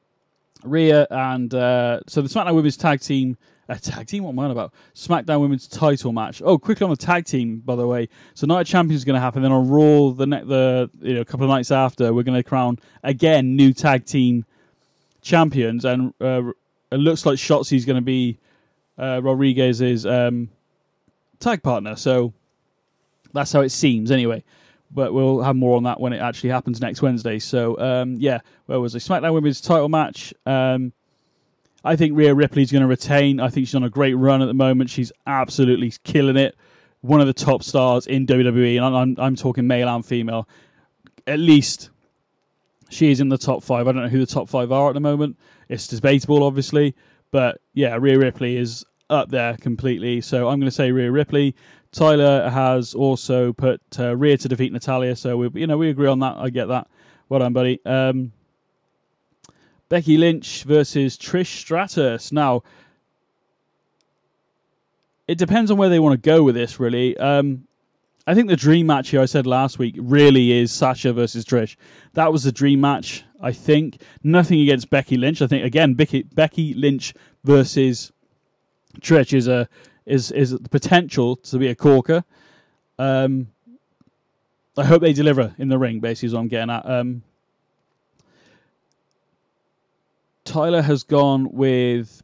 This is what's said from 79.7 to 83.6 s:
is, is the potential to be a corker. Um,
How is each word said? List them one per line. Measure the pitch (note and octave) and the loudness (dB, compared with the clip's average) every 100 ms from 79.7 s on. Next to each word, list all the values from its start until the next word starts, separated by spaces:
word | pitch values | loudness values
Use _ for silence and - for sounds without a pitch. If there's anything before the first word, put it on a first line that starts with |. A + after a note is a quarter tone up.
| _ _ _ - | _ _ _ -4
is, | C3+ A#2+ | -2 -2
is | - C3+ | -2 -2
the | B2+ - | -2 -4
potential | C#3+ - F3+ D#3+ - A#2+ B2+ | -4 2 2 2 0 -2 -2
to | - C3 | -6 -2
be | C3 | -2
a | A#2+ | 2
corker. | D3 C3+ B2 E3 - _ _ _ _ _ _ - | 4 6 4 0 -2 _ _ _ _ _ _ -6
Um, | C3+ C3+ C3+ C3+ A#2+ _ | -2 0 0 -2 -6 _